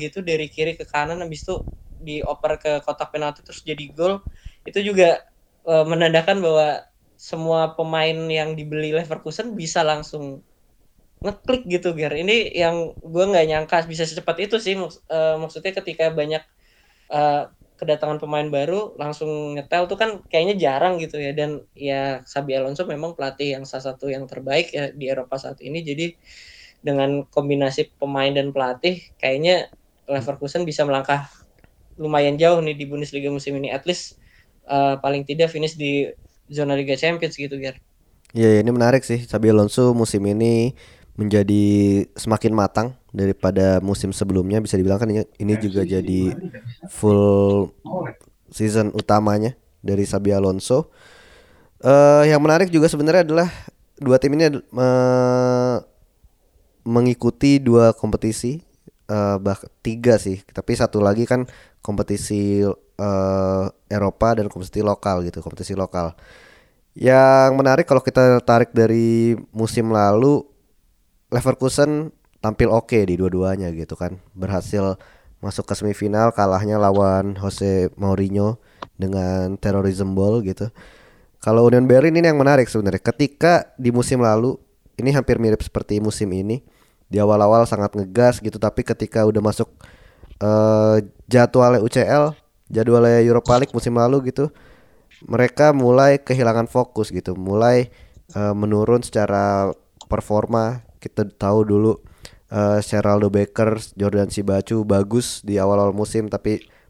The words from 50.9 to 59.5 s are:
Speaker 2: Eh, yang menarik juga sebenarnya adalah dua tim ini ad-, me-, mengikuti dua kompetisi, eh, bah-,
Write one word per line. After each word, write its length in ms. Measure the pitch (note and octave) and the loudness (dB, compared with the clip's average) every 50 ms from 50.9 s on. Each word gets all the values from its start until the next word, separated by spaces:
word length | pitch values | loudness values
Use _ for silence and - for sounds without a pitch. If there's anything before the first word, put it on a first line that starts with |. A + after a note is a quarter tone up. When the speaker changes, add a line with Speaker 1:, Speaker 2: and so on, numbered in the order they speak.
| _ _ _ - - - - - - _ _ _ _ _ _ _ _ _ - | _ _ _ -20 -20 -20 -20 -20 -20 _ _ _ _ _ _ _ _ _ 2
Speaker 2:
Eh, 400 | C3 C#3 C#3+ C#3+ C#3+ D3 D3 D3 D3+ | 4 6 8 8 8 8 6 6 6
yang 80 | D3+ D3 | 4 4
menarik 320 | D3 D#3 D#3 E3 G3 F3+ | 4 4 4 2 2 2
juga 160 | E3+ D#3 D3+ E3 | 2 2 2 2
sebenarnya 340 | - D3 D3 D#3 E3 F#3 E3+ D3+ | 2 0 0 2 4 4 4 4
adalah 200 | D#3 E3 F3 F3 - - - - _ _ _ _ _ - | 2 0 0 0 -4 -12 -20 -20 _ _ _ _ _ -6
dua 160 | C#3+ B2 B2+ B2+ | 0 2 2 4
tim 160 | - C#3+ C#3 | 4 2 2
ini 160 | D#3 E3 D3+ | 2 2 2
ad-, 140 | C#3+ B2+ - _ | 0 -2 -10 _
me-, 1080 | - B2 B2+ B2+ B2+ B2+ B2+ B2+ B2+ B2+ B2+ B2+ B2+ B2+ B2 B2+ B2 B2 B2 B2+ B2 A2 - _ _ _ _ _ _ _ _ _ _ _ _ _ _ _ _ _ _ _ - | -4 0 0 2 2 2 2 2 2 2 2 2 2 2 2 0 0 0 0 0 -2 -4 -6 _ _ _ _ _ _ _ _ _ _ _ _ _ _ _ _ _ _ _ -6
mengikuti 760 | A2+ A#2 A#2+ B2 B2 A#2+ - - A#2 - - - C#3+ C#3 C#3 | 0 2 2 2 2 0 0 -2 -2 -2 2 2 4 4 4
dua 300 | C3+ A#2+ A#2 A#2 A#2 A2+ A2 | 4 4 6 6 6 6 4
kompetisi, 640 | - - A2 G#2 G#2 - A2 G#2+ - - A#2+ C#3+ E3 - _ _ _ _ - _ _ _ - | 2 -4 -4 -4 -2 -2 -4 -4 -4 -6 -6 -8 -8 -12 _ _ _ _ -20 _ _ _ -6
eh, 280 | G#2+ G#2 G2+ G2+ G2+ F#2+ | -4 -2 0 0 -2 -2
bah-, 220 | F#2+ G2 | -2 -4